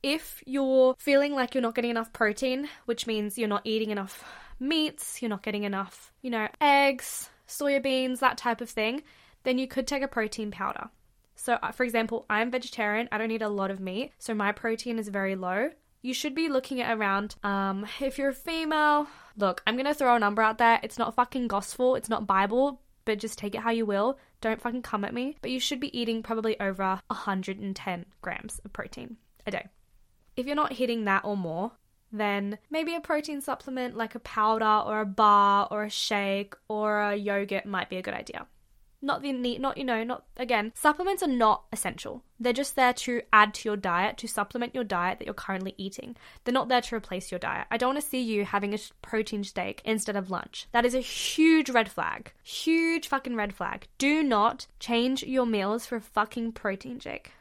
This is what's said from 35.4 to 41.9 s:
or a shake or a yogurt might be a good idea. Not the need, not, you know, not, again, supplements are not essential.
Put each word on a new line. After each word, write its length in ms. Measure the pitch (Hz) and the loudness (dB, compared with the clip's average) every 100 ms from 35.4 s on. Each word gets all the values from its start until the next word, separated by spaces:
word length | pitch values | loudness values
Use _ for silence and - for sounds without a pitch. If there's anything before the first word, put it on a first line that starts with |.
| 202 202 202 | 8 6 2
or 140 | 208 | -2
a 60 | 208 | -4
shake 640 | - - 208 196 196 196 - _ | -4 -2 0 0 -2 -4 -12 _
or 320 | 214 214 208 | -2 2 2
a 160 | 208 208 | 2 0
yogurt 500 | 202 202 202 202 202 | 0 0 0 -4 -2
might 240 | 190 - | -4 -4
be 60 | 185 | -6
a 60 | |
good 120 | 185 | -6
idea. 320 | - - - - _ _ _ _ _ | -8 -8 -12 -14 _ _ _ _ _
Not 220 | 277 277 | -2 -2
the 100 | 277 | -2
need, 280 | 262 247 240 | -2 -2 -2
not, 180 | 269 - | -2 -2
you 60 | |
know, 180 | 262 226 | -2 -2
not, 220 | 233 247 _ - | -2 -6 _ -10
again, 360 | 247 233 208 | 0 0 0
supplements 480 | - - 302 359 392 | 4 4 4 0 0
are 60 | 339 | 0
not 360 | 254 220 - - | 4 4 4 -2
essential. 520 | 220 185 | -6 -6